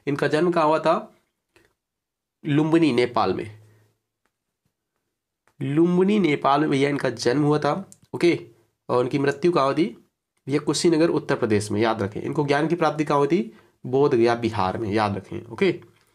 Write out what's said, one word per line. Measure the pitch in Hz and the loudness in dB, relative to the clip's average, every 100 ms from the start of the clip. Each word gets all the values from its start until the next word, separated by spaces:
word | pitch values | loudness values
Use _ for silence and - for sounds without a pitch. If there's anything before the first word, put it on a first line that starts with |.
| - | -6
इनका | 147 151 | -2 0
जन्म | 151 175 | 2 2
कहाँ | 170 151 | 2 2
हुआ | 156 | 2
था? | 160 196 - _ _ _ _ _ _ _ _ _ _ _ _ _ | 2 0 -4 _ _ _ _ _ _ _ _ _ _ _ _ _
लुम्बिनी, | 156 143 160 165 156 | -2 0 4 4 4
नेपाल | 120 120 110 95 | 4 2 0 -2
में। | - - - - _ _ _ _ _ _ _ _ _ _ _ _ _ _ _ _ _ _ - | -2 -8 -16 -20 _ _ _ _ _ _ _ _ _ _ _ _ _ _ _ _ _ _ -10
लुम्बिनी, | 135 147 170 180 190 208 | -2 2 2 4 2 2
नेपाल | 165 143 135 143 | 2 0 2 2
में | 151 | 2
भैया | 139 139 | 2 0
इनका | 143 131 | 0 -4
जन्म | 113 120 135 | -2 0 2
हुआ | 147 147 | 2 0
था। | 143 165 - - _ | 0 -4 -8 -20 _
ओके, | - 170 151 - _ _ _ - | -2 0 0 -6 _ _ _ -2
और | 123 | 0
उनकी | 123 139 | 0 0
मृत्यु | 143 139 175 | -2 0 0
कहाँ | 165 135 | 2 0
हुई | |
थी? | 139 208 - _ _ _ _ 135 | 0 -2 -6 _ _ _ _ -6
भैया | 143 | -4
कुशीनगर, | 147 147 180 156 165 | -2 0 2 4 2
उत्तर | 151 147 135 | 0 -2 -2
प्रदेश | 113 104 104 | 0 0 0
में, | 101 | 0
याद | 113 110 | 0 0
रखें। | 98 110 | -4 -6
इनको | - 143 143 | -6 -2 0
ज्ञान | 143 160 | 0 0
की | |
प्राप्ति | 170 156 151 | 0 -2 -2
कहाँ | 151 147 | -2 0
हुई | 139 | 2
थी? | 185 113 - _ _ 127 | 0 -2 -12 _ _ -4
बोध | 131 143 | 0 2
गया, | 123 117 | 4 2
बिहार | 117 117 107 92 90 | 0 -2 -2 -4 -4
में, | 87 | -2
याद | 107 104 101 | 0 0 -2
रखें। | - 107 - | -8 -14 -14
ओके, | 117 190 - - _ _ | -2 -2 -2 -10 _ _